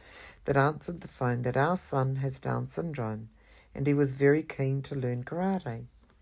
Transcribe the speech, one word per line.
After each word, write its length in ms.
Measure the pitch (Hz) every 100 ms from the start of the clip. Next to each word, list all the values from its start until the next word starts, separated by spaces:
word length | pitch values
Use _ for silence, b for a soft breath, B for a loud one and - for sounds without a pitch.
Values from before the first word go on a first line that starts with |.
| B B B B
that 120 | - 139
answered 440 | 139 151 - 170
the 80 | -
phone 340 | - 123 120
that 140 | 123 131
our 200 | 151 180
son 380 | - 139 131 135
has 220 | 135 127
Down 300 | 131 120 127
syndrome, 600 | - 170 139 110 107 110 b b b b
and 100 | -
he 100 | 139
was 180 | 143 139
very 320 | 131 139 151
keen 360 | 156 - 135 139
to 120 | 131
learn 300 | 143 123 123
karate. 640 | 120 165 190 185 131 117 123 - _ B